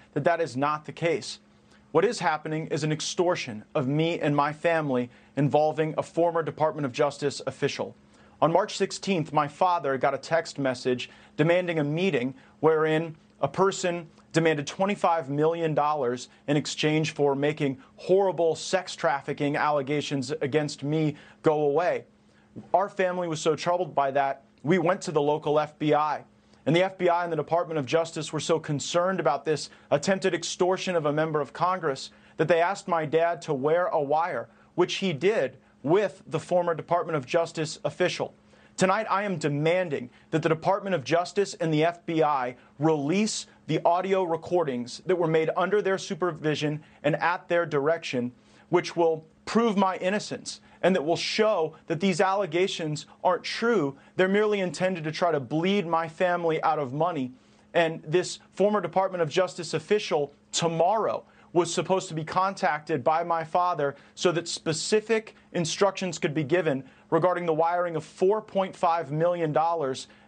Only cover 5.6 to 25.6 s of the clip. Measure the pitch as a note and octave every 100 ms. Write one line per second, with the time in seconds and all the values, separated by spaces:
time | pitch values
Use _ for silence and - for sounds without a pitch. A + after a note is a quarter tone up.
5.6 | D#3 D3 D#3 C#3+ C#3 E3 E3+ E3 C#3+ -
6.6 | D#3 D3+ C#3 A#2 C#3+ - C#3+ - C3 -
7.6 | C#3 - G2+ - _ - - - D3+ E3+
8.6 | G#3 - F#3+ - G3 F#3 D3+ D3+ D3 -
9.6 | F#3 F3 C#3 C3+ C#3 C3+ - E3 D#3+ -
10.6 | C3+ B2 C3 B2 - - - - D#3+ F3
11.6 | F3+ D#3+ D3 D#3+ F#3+ C#3 B2+ - - _
12.6 | D#3 D#3 D#3 D#3 E3 D#3 _ _ D3 E3+
13.6 | F#3+ F#3 F3+ E3+ E3 - _ D#3+ D#3+ D3+
14.6 | C#3+ - G3 G3+ F#3 E3 C3+ C#3+ D#3 E3+
15.6 | D#3+ D3 D3 D3+ A#2+ B2 - - - D3
16.6 | - - D3+ D#3 D#3 - C#3+ C3+ D3 D#3
17.6 | C#3 C3 - - - F#3+ G3 E3 E3 D#3
18.6 | - F#3 F3+ - E3 C#3 C#3+ C#3 C#3+ D3
19.6 | D3 D3 C3 D3 C#3 C#3 B2 D#3 C#3 D3+
20.6 | D3 - C#3 D#3+ D3+ D3 - - D#3+ D3+
21.6 | D3 C#3+ F3 B2+ - _ _ _ _ -
22.6 | - - G3+ - F#3 F3+ E3+ D#3 E3+ D3+
23.6 | F3 F3 E3 C#3 C#3 C#3 C#3 C#3 - _
24.6 | C#3 F3+ E3 F#3 F#3 D3+ D3 D3+ D3+ D3+